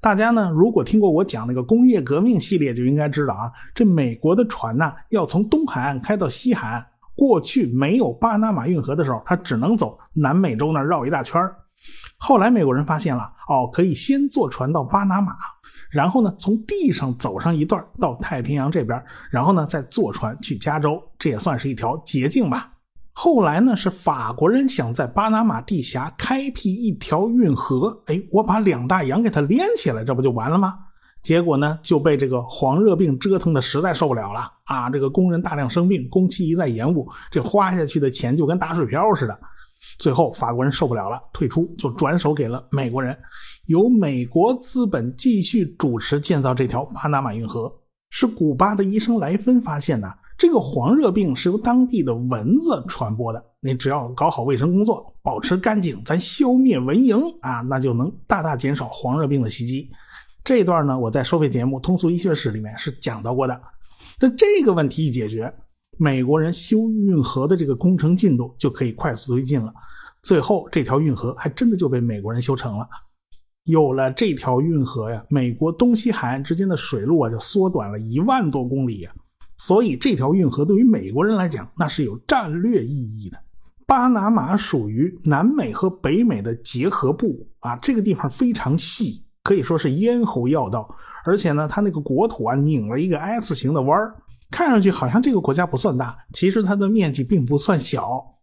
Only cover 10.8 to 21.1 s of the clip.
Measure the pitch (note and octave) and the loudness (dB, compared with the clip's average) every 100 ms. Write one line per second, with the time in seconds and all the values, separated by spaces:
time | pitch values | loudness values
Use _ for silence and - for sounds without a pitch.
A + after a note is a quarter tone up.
10.8 | C#3 E3+ C3 C#3+ C#3+ E3 F#3+ - - _ | 0 0 0 -2 -2 0 -2 -4 -20 _
11.8 | - - - _ - B3+ G3+ A#3+ D3 B2+ | -20 -18 -20 _ 2 4 6 4 4 2
12.8 | D3 D#3 E3+ B2+ B2 - - C#3 B2 - | 0 -2 -2 -4 -6 -14 -2 0 0 0
13.8 | F#3 C#3+ - C#4 C#4 - D#3 - C#3 D#3+ | 0 2 0 2 2 0 -2 0 -2 -2
14.8 | B2+ G3 G3+ F#3 G3 - - - - - | 0 0 2 2 0 -4 -14 -16 -20 -18
15.8 | - D3 D#3 B3 G#3+ - - A3 A3 G4+ | -6 0 2 2 0 0 -2 -2 -2 0
16.8 | D#4 F3 C3+ B2 B2+ F#2+ C3 E3 D3+ - | 0 0 -4 -4 -6 -2 -2 0 0 -2
17.8 | - - D#3+ A#2+ - D3 A#2+ C#3+ C3+ E3+ | -4 -4 -4 -4 -6 -6 -4 -2 -2 -2
18.8 | A#2 A#2+ - - - B2+ C#3 F#3+ D3 D#3+ | -2 -6 -8 -20 -6 -2 2 2 0 -6
19.8 | C3 - D#3 G2 A2 A#2+ - A2+ - D3+ | -6 -2 -2 -2 -6 -6 -8 -6 -4 -2
20.8 | D3 D#3+ - | -2 -2 -8